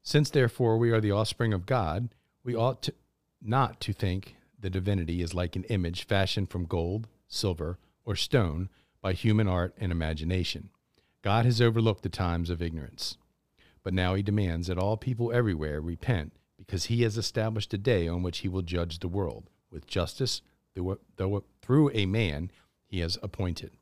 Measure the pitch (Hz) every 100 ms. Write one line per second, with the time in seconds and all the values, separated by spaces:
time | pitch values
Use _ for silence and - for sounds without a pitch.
0 | - 147 143 147 120 - 120 113 117 113
1 | 107 101 110 - 117 98 92 127 85 85
2 | 120 _ _ _ 123 113 120 - - -
3 | _ _ _ _ 104 127 127 - - 98
4 | 98 92 - - _ _ 95 95 92 98
5 | 82 87 82 90 87 92 - 101 85 87
6 | - 98 95 - 95 90 82 87 85 104
7 | 113 _ _ - 101 85 80 90 _ _
8 | - 98 - 135 90 78 95 _ _ _
9 | 92 92 113 107 104 90 90 - 95 85
10 | 80 78 80 92 87 - 98 _ _ _
11 | _ _ 101 110 120 117 120 117 113 98
12 | 92 - 90 85 85 85 85 80 71 -
13 | - - _ _ _ _ _ _ 95 92
14 | 90 95 101 104 95 82 87 90 98 110
15 | 127 117 117 123 113 80 76 76 82 82
16 | - 98 71 _ _ _ 98 98 - 117
17 | 117 110 - - 110 110 - 101 104 104
18 | 82 87 90 - 98 92 85 87 82 82
19 | 90 95 87 57 - _ _ 73 - 95
20 | 82 - 131 - _ _ _ - 92 101
21 | _ - 95 101 - _ - 139 143 113
22 | 95 107 98 71 90 _ _ _ _ 92
23 | 82 87 - - 92 80 - _